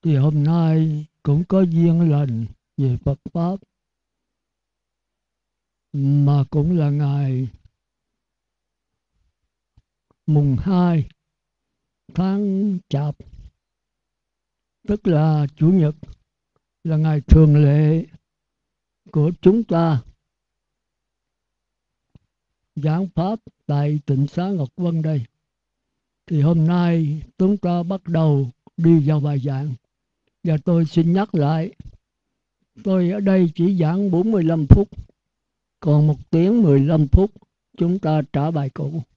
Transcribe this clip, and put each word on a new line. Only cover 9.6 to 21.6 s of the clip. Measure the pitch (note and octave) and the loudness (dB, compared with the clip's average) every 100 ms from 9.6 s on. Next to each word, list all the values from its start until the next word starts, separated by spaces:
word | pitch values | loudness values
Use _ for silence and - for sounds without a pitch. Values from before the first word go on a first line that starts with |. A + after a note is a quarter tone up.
| _ _ _ _ _ _ - | _ _ _ _ _ _ -2
mùng | D3 C#3+ C3 | 0 0 -2
hai | - F#3 F3 E3+ - _ _ _ _ _ _ _ _ _ _ | -2 0 0 0 -4 _ _ _ _ _ _ _ _ _ _
tháng | - F#3 G3 G#3 F#3+ G3+ F#3 _ | -4 -2 -2 -4 -2 -4 -6 _
Chạp, | C#3+ D3 D3 - - - _ _ _ _ _ _ _ _ _ _ _ _ _ - | -6 -6 -8 -16 -20 -20 _ _ _ _ _ _ _ _ _ _ _ _ _ -6
tức | G#3 - | -4 0
là | D#3 D#3 D3+ C#3+ - | 2 2 0 -2 0
Chủ | D#3 | 2
nhật, | F#3+ D3+ D3+ - - _ _ _ _ _ _ | 2 0 -2 -16 -20 _ _ _ _ _ _
là | E3 D#3 | -6 -2
ngày | D#3 D3+ | 0 -2
thường | - D#3 D#3 D3 | 4 6 8 6
lệ | D3 D3 D3+ D#3+ - - _ _ _ _ _ _ _ _ _ | 4 4 2 0 -4 -16 _ _ _ _ _ _ _ _ _
của | - D3+ F3 | -2 -2 4
chúng | - G#3+ | 4 4
ta | A3+ E3+ E3 C#3+ - _ _ _ _ _ _ _ _ _ _ _ _ _ _ _ | 0 0 0 -2 -4 _ _ _ _ _ _ _ _ _ _ _ _ _ _ _